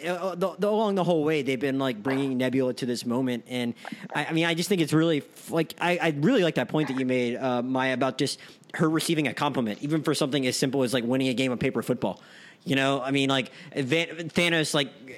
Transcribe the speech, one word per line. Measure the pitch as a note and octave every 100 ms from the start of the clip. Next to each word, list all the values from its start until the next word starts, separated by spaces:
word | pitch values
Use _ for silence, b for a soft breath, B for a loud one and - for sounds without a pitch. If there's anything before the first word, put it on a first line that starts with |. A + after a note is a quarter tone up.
it, | D#3
uh, | F3+ D#3+ F3
the, | F#3 E3
the, | G3+
along | G#3+ A3 G3
the | E3+
whole | E3+
way, | D3+ D#3
they've | C3 C3
been, | C#3 C3+
like, | C3+ A2+
bringing | A#2 C3+ C#3 B2+
Nebula | B2+ C3 B2+
to | B2 B2+
this | A#2+ B2
moment. | A#2+ C3 A#2+ -
And | B2 A#2+ A2+ B B B
I, | D3 D3
I |
mean, | D#3+
I | E3+ E3+
just | F3
think | G3
it's | D3+
really | D#3 E3 D3+
f-, | - - -
like, | C3 D#3+ -
I, | E3+ F3+
I | E3 C#3+
really | D#3 C4
like | E3+ D3+
that | B2+
point | D#3 D3
that | C3+
you | B2+
made, | B2+ B2 B2
uh, | C3 B2
Maya, | B2 C3 C3
about | B2+ C3 -
just | C#3 - B B B
her | - D#3+
receiving | D#3+ - D#3+ C#3
a |
compliment, | G2+ D3 C3+ A2+ G#2
even | C#3+ D#3+
for | D#3
something | C#3 D3 C#3+ C3
as | A#2+
simple | C#3+ C3+
as, | B2
like, | B2 A#2
winning | C3 C3
a |
game | A#2+ C3
of | A#2+
paper | C#3 A#2
football. | - A#2+ A2 F2+ B B B B -
You | C3+
know, | C3+ C#3
I | B2+
mean, | C#3 C3+
like, | C3+ A#2 B B
Van-, | C#3 C3+ D#3+ E3 D#3+ E3
Thanos, | - F3 E3 D3+
like, | D#3 C#3+ - C3+